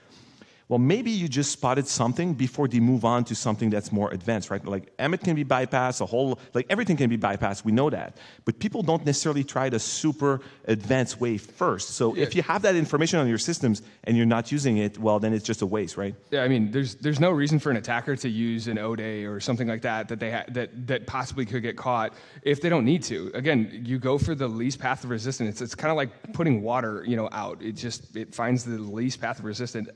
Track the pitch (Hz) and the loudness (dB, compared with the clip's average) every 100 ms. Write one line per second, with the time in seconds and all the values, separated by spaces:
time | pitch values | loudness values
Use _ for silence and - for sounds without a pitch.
0 | - - - - - _ - 120 127 214 | -20 -20 -20 -20 -20 _ -2 2 4 4
1 | 233 208 170 127 143 - 127 135 135 - | 2 0 0 0 -2 0 0 2 0 0
2 | 120 127 175 135 131 - 139 120 117 127 | 0 2 0 0 0 0 2 4 6 4
3 | 113 120 120 113 117 107 113 104 - 104 | 4 2 0 -2 -2 0 0 0 0 0
4 | 101 95 98 110 - 98 - 98 - - | 0 -2 -2 -2 -2 -6 -4 -6 -6 -4
5 | 135 180 180 156 139 131 131 131 127 123 | -2 0 0 0 2 0 2 2 0 -2
6 | 95 117 135 123 - 120 - 202 208 147 | -2 0 0 -2 -4 -2 0 0 2 2
7 | 123 117 101 98 104 101 110 110 147 98 | 2 2 0 0 -2 -2 2 4 4 0
8 | 53 - - - - - 214 233 165 165 | -6 -14 -20 -8 -4 -2 -2 0 2 2
9 | 147 139 160 143 135 131 135 113 - - | 2 0 0 0 0 0 0 0 -2 -2
10 | 156 143 143 135 - - - 110 104 131 | 0 2 2 0 -4 -6 -2 0 2 2
11 | 120 - 120 104 - - 180 95 - - | 2 -2 -2 -2 -6 -2 0 0 -4 0
12 | 117 - 143 175 - 196 202 180 156 147 | 0 2 0 0 2 2 4 4 2 2
13 | 160 170 127 113 - 165 131 101 - - | 2 2 2 2 0 0 2 2 -2 -8
14 | - 117 117 117 117 147 139 107 104 101 | 0 4 4 4 0 0 2 2 2 0
15 | 110 104 110 110 104 107 98 107 90 - | 2 4 2 0 -2 -2 -2 -2 -2 -4
16 | 98 - - 143 127 127 208 139 131 - | -6 -8 -4 0 2 4 2 0 -4 -4
17 | 151 143 175 156 143 151 147 117 123 120 | -2 2 4 4 2 2 2 0 0 -2
18 | 147 135 127 110 117 113 110 107 110 113 | -2 -4 -2 -2 -2 -2 -4 -4 -4 -4
19 | 110 107 104 101 - 120 117 113 120 110 | -6 -6 -6 -6 -2 -2 -2 -2 -2 -4
20 | 107 113 113 113 - 123 113 120 123 123 | -4 -6 -4 -6 -6 -6 -6 -6 -4 -4
21 | 107 131 127 135 110 120 113 - 127 120 | -4 -6 -4 -4 -4 -4 -4 -4 -2 0
22 | 110 - - - 143 143 170 165 117 165 | -2 -6 -20 -4 0 0 2 4 4 4
23 | - 80 92 120 139 135 107 107 120 131 | 0 -6 -6 -2 2 2 2 -4 -6 -2
24 | 127 139 165 147 127 110 123 131 127 135 | 0 2 0 0 -2 -2 -4 -2 -2 -2
25 | 127 117 123 131 110 107 117 - 156 156 | -4 -4 -4 -4 -4 -4 -8 -4 -2 0
26 | 127 - - 208 165 113 107 127 113 104 | -2 -6 -10 0 2 2 2 0 -2 -4
27 | 113 117 110 107 101 - 110 104 120 - | -2 -2 -2 -4 -8 -8 -10 -8 -8 -10
28 | - 110 110 - 117 123 117 113 104 107 | -12 -12 -8 -4 0 0 -2 -8 -6 -4
29 | 123 - 117 113 107 104 123 117 104 | -4 -4 -6 -6 -8 -6 -6 -6 -8